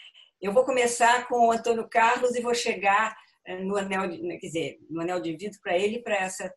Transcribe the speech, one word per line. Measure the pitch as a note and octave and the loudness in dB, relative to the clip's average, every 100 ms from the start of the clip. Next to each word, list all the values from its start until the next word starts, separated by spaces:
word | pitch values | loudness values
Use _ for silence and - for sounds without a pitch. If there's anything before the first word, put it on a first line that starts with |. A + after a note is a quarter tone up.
| - - _ _ | -20 -20 _ _
Eu | F#3+ | 0
vou | B3 | 2
começar | B3+ B3+ A#3+ A#3+ A#3 B3 A#3+ | 2 2 0 4 4 4 2
com | A#3+ A#3 | 2 4
o | |
Antônio | A3+ A#3+ A3+ G#3 | 4 0 -2 0
Carlos | A#3 A3+ B3 B3 A#3+ | 2 4 4 0 0
e | |
vou | A#3 A#3 | -2 0
chegar, | A#3 F#3 G3 G3+ G#3+ - _ _ - | -2 0 2 2 2 -6 _ _ -12
eh, | F#3 | -8
no | F#3+ G3+ | -2 -2
Anel | G3 F#3+ F#3+ | -2 -2 -4
de, | D#3+ | -6
quer | F3 - E3+ | -8 -8 -8
dizer, | D#3+ C#3 - - | -6 -6 -8 -10
no | E3 | -6
Anel | E3+ F3+ | -4 -4
de | E3 D#3 | -4 -6
Vidro | G#3 - | -10 -10
pra | G3 F3 | -2 0
ele | G#3 A#3+ | 0 -2
e | |
pra | A#3 G3 | -2 -2
essa | F#3 - F#3 | -2 -6 -12